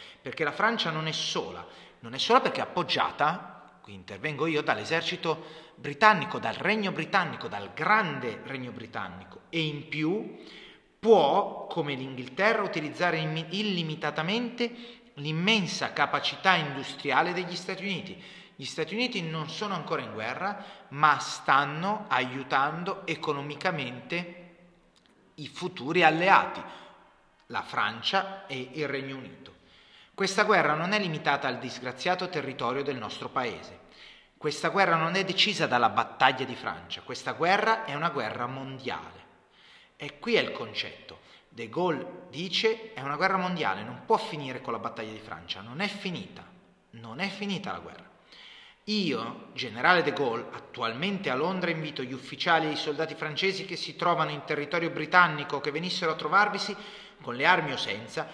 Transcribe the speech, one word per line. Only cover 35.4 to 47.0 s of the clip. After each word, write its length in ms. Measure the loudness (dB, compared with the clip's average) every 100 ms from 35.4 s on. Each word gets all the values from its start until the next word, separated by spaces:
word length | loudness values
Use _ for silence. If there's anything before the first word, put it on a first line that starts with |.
| 2 4 4
dalla 220 | 6 4
battaglia 560 | 4 0 6 6 6
di 100 | -2
Francia. 460 | -6 -6 -8 -10 -12
Questa 320 | -10 -8 -6
guerra 520 | 0 4 4 4 0
è 120 | -2 -2
una 140 | -2
guerra 360 | 0 -2 -4 -6
mondiale. 760 | -6 -10 -8 -8 -8 -10 -16 -20 _ _ _ -20 -20 -20 -14
E 240 | -14 -8
qui 160 | 2 2
è 40 |
il 120 | 2
concetto. 640 | -2 -8 -6 -8 -10 -18 -20 -20 -20 _
De 200 | -12 -6
Gaulle 580 | 0 0 0 -4 -12 -12
dice: 600 | -8 -2 2 2 0 -6
"È 60 | -10
una 160 | -6 2
guerra 220 | 2 2
mondiale, 440 | 0 0 0 -2
non 200 | -6 -6 0
può 100 | 2
finire 440 | 0 -6 -6 -6
con 120 | -4
la 60 | -4
battaglia 320 | -4 -6 -10
di 80 | -10
Francia." 420 | -12 -12 -10 -10
Non 180 | -8 -6
è 80 | -4
finita. 560 | -4 -6 -6 -10 -14 -20 -20 _ _ _
Non 280 | -16